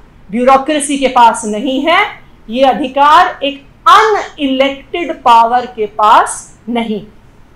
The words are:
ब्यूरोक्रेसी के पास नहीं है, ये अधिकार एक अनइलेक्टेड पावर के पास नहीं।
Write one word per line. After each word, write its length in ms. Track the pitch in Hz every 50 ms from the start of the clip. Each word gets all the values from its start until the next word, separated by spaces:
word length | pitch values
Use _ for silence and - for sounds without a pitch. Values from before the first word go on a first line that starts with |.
| _ _ _ _ - -
ब्यूरोक्रेसी 680 | 185 233 247 254 269 277 277 302 311 302 277 294 285 277
के 100 | 277 240
पास 360 | - 247 233 226 220 - -
नहीं 360 | 214 208 214 240 277 262 262
है, 400 | - 320 330 381 427 415 - - - - - - - -
ये 140 | 220 254 269
अधिकार 760 | 262 240 196 285 254 262 277 277 294 311 339 370 359 - - -
एक 240 | 277 277 - - - _ _ _ 330
अनइलेक्टेड 1200 | 359 415 440 440 415 370 311 - - - 294 269 262 262 269 277 277 277 - - - 349 339 285 320
पावर 540 | - - 262 233 226 233 226 240 247 247
के 200 | 233 - 226 214
पास 720 | 208 - - 214 214 233 262 381 - - - - - - - _ -
नहीं। 380 | 240 233 226 196 214 202 160 - - - - _ _ - - _ _